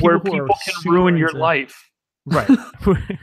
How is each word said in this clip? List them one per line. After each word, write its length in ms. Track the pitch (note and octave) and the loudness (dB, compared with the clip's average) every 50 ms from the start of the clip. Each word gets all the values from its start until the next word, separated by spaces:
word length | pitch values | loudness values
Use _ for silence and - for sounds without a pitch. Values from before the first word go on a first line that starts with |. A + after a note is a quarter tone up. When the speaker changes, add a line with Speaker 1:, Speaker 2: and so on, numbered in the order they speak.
Speaker 1:
Where 180 | - E3+ E3+ G3 | 2 2 2 2
Speaker 2:
people 140 | - G3 E3+ | 0 -2 -4
who 100 | D3 C#3 | -4 -2
are 40 | |
Speaker 1:
people 120 | C3+ - - - | -2 -4 -4 -4
can 100 | - F#3 | -8 -10
Speaker 2:
super 200 | F3 D#3+ F3+ E3+ | -6 -2 0 2
Speaker 1:
ruin 220 | F3+ F3+ F3+ F3 | 4 4 4 2
your 120 | E3 D#3 E3 | 2 0 0
Speaker 2:
into 120 | D#3 C#3 | -2 -2
Speaker 1:
life. 500 | D#3 E3 E3 C#3 C3+ - - - _ _ _ _ _ _ _ _ - | -2 0 0 -2 -4 -6 -12 -20 _ _ _ _ _ _ _ _ -8
Speaker 2:
Right. 240 | C#3+ D#3+ D3+ A2+ G2+ C4+ - - - - - - | -4 -2 0 2 2 2 2 0 -4 -14 -4 -2
<laughs> 140 | G3+ F#3 - - - G3 - | 0 0 0 -2 -6 -12 -12